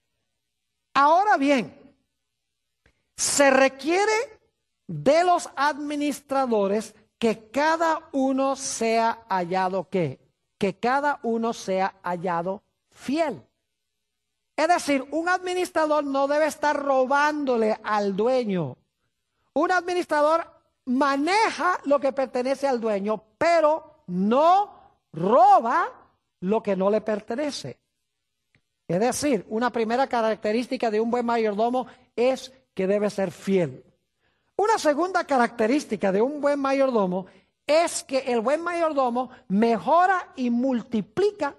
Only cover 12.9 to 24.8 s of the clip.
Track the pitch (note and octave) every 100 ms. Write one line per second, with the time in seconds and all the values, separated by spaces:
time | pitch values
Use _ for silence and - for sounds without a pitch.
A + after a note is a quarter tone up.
12.9 | - - D4+ D#4 D#3+ - _ _ _ _
13.9 | _ _ _ _ _ _ - D#4+ F4 -
14.9 | C#4 C4+ D#4 E4+ F4+ F4+ F4+ F4 E4 D#4
15.9 | D4+ C#4+ C4+ C#4 D4 D#4 - D4 D4 C#4
16.9 | C4 B3+ C#4+ D4 D4+ C#4 A#3+ G#3+ A3 -
17.9 | G#3 G3+ F#3+ A3+ C4 A3 F#3 C#3+ B2 _
18.9 | _ _ _ _ _ _ C4 F4 F4+ F4
19.9 | F4+ - D4+ D4 E4 E4+ _ _ _ -
20.9 | B3 C#4+ C#4 D4+ G4+ G#4+ - F4 F#4 C#4
21.9 | C#4 C4+ C4+ C4 B3+ B3 C4+ C#4 B3 A3
22.9 | G3+ G3+ G#3+ _ - E4 E4+ D4+ D#4 -
23.9 | _ - F3+ G3+ B3+ D#4+ F#4+ G4+ -